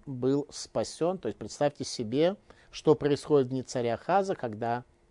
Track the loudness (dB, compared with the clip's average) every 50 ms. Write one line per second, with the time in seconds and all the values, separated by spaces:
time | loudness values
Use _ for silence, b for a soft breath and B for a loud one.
0 | _ -10 -6 -2 0 2 2 2 0 -4 -10 -14 -14 -6 -4 -4 -4 -4 -4 -2
1 | -2 -2 -2 -2 -4 -6 -6 -8 -10 -12 -2 0 0 0 0 -2 -8 -8 -6 -6
2 | -6 -2 0 2 2 2 2 -2 b b b b b b -18 0 4 4 4 4
3 | 4 2 0 0 2 4 4 4 4 2 0 -4 -4 -4 -4 -2 0 0 -2 -2
4 | 0 2 2 2 2 0 -2 -4 -6 -6 -6 -4 -2 -2 -2 -4 -6 _ _ _
5 | _ _